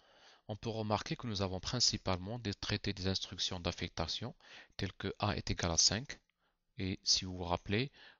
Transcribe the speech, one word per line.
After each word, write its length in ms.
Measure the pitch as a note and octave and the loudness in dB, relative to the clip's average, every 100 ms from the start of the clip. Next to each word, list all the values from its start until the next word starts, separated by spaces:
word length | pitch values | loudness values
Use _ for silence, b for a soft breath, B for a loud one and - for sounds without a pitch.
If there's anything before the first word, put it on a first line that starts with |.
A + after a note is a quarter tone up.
| B B B B B | B B B B B
on 80 | |
peut 160 | A2 A#2+ | -6 -2
remarquer 460 | A2 G#2+ G#2 - E3 | 0 4 2 2 -4
que 100 | B2 | -2
nous 160 | G2 | 0
avons 160 | F#2+ F#2 | 0 0
principalement 800 | - B2 - G#2 - F2+ F#2 B2 | -2 2 2 2 2 0 0 -4
des, 160 | A2 | -4
traité 380 | G2 - G#2 - | -4 0 0 0
des 160 | F#2+ F#2 | -2 0
instructions 500 | F#2+ - F#2 - F#2 | 0 -2 -4 -4 -2
d'affectation, 800 | F2 - F2+ - E2 - A2+ - B B B - | -2 -2 -4 -2 -2 -2 -6 -10 B B B -6
telles 160 | G2 | -6
que 200 | - G2 - | -4 -6 0
A 180 | G#2+ F#2 | 0 0
est 140 | - | -2
égal 220 | G2+ F2+ | 0 2
à 40 | E2 | 4
cinq. 440 | - G2+ C#3+ - _ _ _ _ _ - | 4 4 -4 -12 _ _ _ _ _ -6
Et 200 | F#2+ F#2+ | -2 -2
si 220 | - - | 2 2
vous 120 | F#2+ F#2 | 0 -4
vous 80 | |
rappelez, 460 | F2 F2 - G2+ C#3 - B B | 0 0 2 2 2 -4 B B